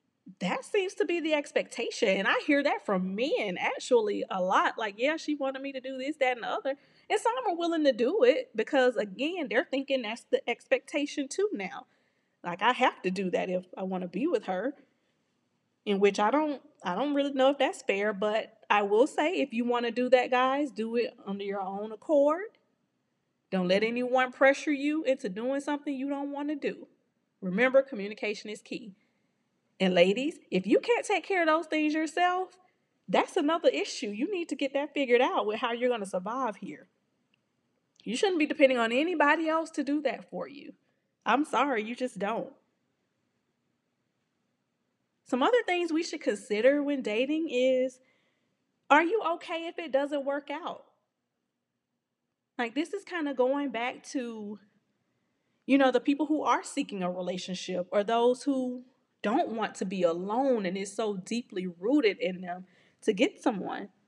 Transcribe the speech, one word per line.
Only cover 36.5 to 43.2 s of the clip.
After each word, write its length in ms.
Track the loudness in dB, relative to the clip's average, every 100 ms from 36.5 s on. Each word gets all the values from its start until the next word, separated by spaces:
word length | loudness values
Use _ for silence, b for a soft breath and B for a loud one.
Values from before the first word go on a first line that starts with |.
here. 320 | -6 -12 -14 -18 _ _ _ _ _ _ _ _ _ _ _
You 100 | -8
shouldn't 240 | 0 2 2
be 80 | 0
depending 320 | 6 6 6
on 140 | 2
anybody 560 | 2 0 2 4 4 2
else 220 | 0 -2
to 120 | -4
do 180 | -2 -2
that 280 | -2 -4 -8
for 160 | -10 -10
you. 280 | -12 -20 -20 _ _ _ _ 0
I'm 180 | 2
sorry, 380 | 2 0 0 0
you 140 | -4 -4
just 240 | -6 -4
don't. 320 | -4 -4 -8 -12 _ _ _ _ _ _